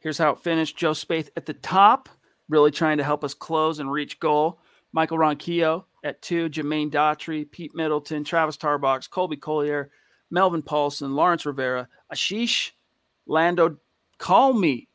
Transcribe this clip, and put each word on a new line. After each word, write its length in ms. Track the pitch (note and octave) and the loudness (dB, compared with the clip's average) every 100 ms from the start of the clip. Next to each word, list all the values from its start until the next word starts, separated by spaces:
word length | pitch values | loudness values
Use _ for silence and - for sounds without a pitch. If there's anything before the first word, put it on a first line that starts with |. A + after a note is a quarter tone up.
Here's 160 | D#3+ D3 | -6 0
how 140 | D#3 | 0
it 80 | - | 0
finished. 380 | F3 E3 D#3 - | -2 -2 -2 -2
Joe 160 | E3 | -2
Spaeth 380 | D3+ - E3 D#3 - | -2 -4 -4 -4 -10
at 80 | |
the 100 | - | -10
top, 540 | D3+ - F#3+ G3+ C4 - _ _ _ _ | -10 -2 6 6 6 -2 _ _ _ _
really 220 | D3+ D3 | 4 4
trying 280 | D3 D#3+ D3+ | 4 0 0
to 60 | |
help 200 | C#3+ D3 | 0 -2
us 100 | C#3+ | -4
close 460 | - - D#3+ D#3 D#3 | -10 -4 0 0 -2
and 100 | C#3 | -6
reach 300 | C#3+ C#3+ - | -6 -6 -4
goal. 400 | D#3+ D3 D#3 F3 _ _ _ | 0 2 2 -2 _ _ _
Michael 260 | D#3+ D#3+ E3 | -2 -2 2
Ronquillo 680 | D#3 D3 - E3+ E3 E3 - _ | 0 0 -4 0 0 0 -6 _
at 180 | D#3 C3 | -10 -10
two, 260 | - E3+ E3 | -4 -2 -2
Jermaine 420 | D3 D3 D3+ D3+ | -4 -4 -2 -2
Daughtry, 600 | D3 D3+ D3+ - D#3 D3 | 2 2 0 -6 -8 -8
Pete 240 | - E3+ | -12 -14
Middleton, 480 | - D#3+ D3+ D3 D3+ | -6 -2 -2 -4 -8
Travis 340 | D3 E3+ D#3+ D3+ | -2 0 0 -2
Tarbox, 540 | D#3 D3 C#3 C3 - | -2 0 0 -2 -4
Colby 260 | - F#3 D3+ | -4 -4 -4
Collier, 540 | D#3 D#3 D3 D3 C#3 _ _ _ _ | -4 -2 -2 -4 -8 _ _ _ _
Melvin 320 | E3+ F#3+ E3 | 2 2 0
Paulson, 520 | - D3+ D3 C#3 C#3 | -2 -2 -2 -4 -6
Lawrence 300 | C#3 F3 E3+ | 0 2 2
Rivera, 440 | D3+ C#3 C3 B2+ B2 _ _ | -4 -4 -2 -4 -6 _ _
Ashish, 580 | C#3+ - G#3 A#3 - - _ _ _ _ _ - | -6 -4 -4 -2 -2 -4 _ _ _ _ _ -2
Lando, 500 | D#3 E3 F3+ E3 D3+ _ _ _ _ | 0 2 2 0 0 _ _ _ _
Call 340 | - F#3+ C4+ | 2 4 4
Me 360 | A#3+ F3 A#2+ - | 4 2 0 -6